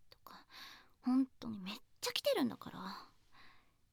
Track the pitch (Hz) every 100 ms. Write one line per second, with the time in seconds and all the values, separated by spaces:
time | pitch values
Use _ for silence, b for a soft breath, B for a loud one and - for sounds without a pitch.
0 | - - - B B B B B B B
1 | 247 254 262 - 233 208 185 220 - -
2 | 494 - 587 466 240 - - - 190 -
3 | - - - b b b b b _